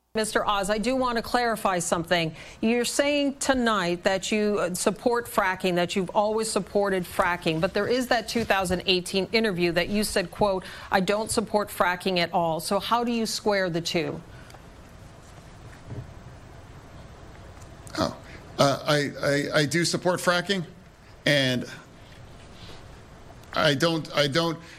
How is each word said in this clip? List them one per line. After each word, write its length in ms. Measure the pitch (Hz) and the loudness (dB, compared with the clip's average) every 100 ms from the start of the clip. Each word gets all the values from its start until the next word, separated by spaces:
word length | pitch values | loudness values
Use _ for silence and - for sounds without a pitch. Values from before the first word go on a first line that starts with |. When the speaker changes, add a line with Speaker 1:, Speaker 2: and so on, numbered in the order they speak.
| _ 220 | _ -2
Speaker 1:
Mister 300 | 214 202 190 | 0 2 2
Oz, 240 | 202 196 | 0 0
I 80 | 214 | 0
do 180 | 214 262 | 0 2
want 200 | 247 233 | 2 0
to 80 | |
clarify 560 | - 247 240 220 202 180 | 0 2 2 0 0 0
something. 560 | 170 180 165 180 160 160 - - | 2 0 2 2 0 -4 -14 -2
You're 240 | 220 240 233 | 2 2 2
saying 520 | - 285 294 285 277 | 2 2 2 0 0
tonight 680 | - 254 233 208 175 175 | 0 2 2 2 0 0
that 280 | 202 190 - | 0 0 0
you, 280 | 214 208 196 | 0 2 2
uh, 160 | 165 180 | 0 0
support 500 | 226 190 247 233 240 | 0 0 0 0 0
fracking, 480 | - 190 185 190 | 0 0 0 0
that 220 | 175 175 202 | 2 2 0
you've 160 | 175 | 0
always 400 | - 208 220 220 | 2 2 0 0
supported 520 | 214 - 202 196 190 | -2 0 0 2 0
fracking, 560 | 175 - 185 175 180 160 | 0 0 0 0 0 0
but 140 | 185 | 0
there 140 | 208 202 | 0 2
is 220 | 247 240 | 0 2
that 180 | 247 214 | 0 0
two 160 | 233 | -2
thousand 400 | 220 196 185 180 196 | 2 2 2 0 2
eighteen 420 | 185 175 190 185 | 0 0 -2 0
interview 400 | 226 220 175 175 | 2 2 2 2
that 180 | 170 175 | 2 0
you 140 | 208 | 0
said, 260 | 208 208 175 | 0 0 -2
quote, 360 | - 208 190 - - - | 0 2 2 -4 -12 0
"I 80 | 202 | 2
don't 320 | 180 202 220 | 2 0 0
support 380 | - 202 208 202 | -2 0 -2 0
fracking 500 | - 185 180 190 180 | 2 2 2 0 0
at 120 | 170 | 2
all." 280 | 180 170 160 | 2 2 0
So 200 | - 196 | 0 -2
how 240 | - 233 | 0 0
do 80 | 240 | 2
you 140 | 233 220 | 0 -2
square 460 | - 214 202 185 | -2 0 2 2
the 100 | 165 | 0
two? 400 | 165 175 143 160 - - - - - - - - - - - - - - - - - - - - - - - - - - - - - - - - - - - - - - | 0 0 -2 -4 -12 -18 -18 -20 -20 -20 -20 -20 -20 -20 -20 -20 -20 -18 -18 -18 -14 -12 -12 -16 -18 -18 -18 -18 -18 -18 -18 -18 -18 -18 -18 -18 -18 -18 -18 -18 -8 -2
Speaker 2:
Oh, 180 | - - - - - - | -2 -2 -14 -18 -4 4
uh, 240 | 143 - - | 4 4 2
I, 260 | 147 143 139 | 2 0 -2
I, 400 | - 143 143 156 | 0 0 2 2
I 40 | 147 | 2
do 180 | 170 | 2
support 360 | 160 170 180 175 | 0 0 0 0
fracking, 440 | - 175 175 196 156 - - - - - - | 2 2 2 -2 -4 -12 -20 -20 -20 -4 2
and 400 | 147 131 123 - - - - - - - - - - - - - - - - - - - - | 4 4 0 -4 -12 -18 -20 -20 -20 -20 -20 -20 -18 -16 -16 -18 -20 -20 -20 -20 -20 -6 2
I 180 | 160 | 4
don't, 420 | 143 165 165 - 147 | 4 2 0 -2 0
I 120 | 147 | 2
don't, 320 | 160 165 160 - | 2 0 -2 -10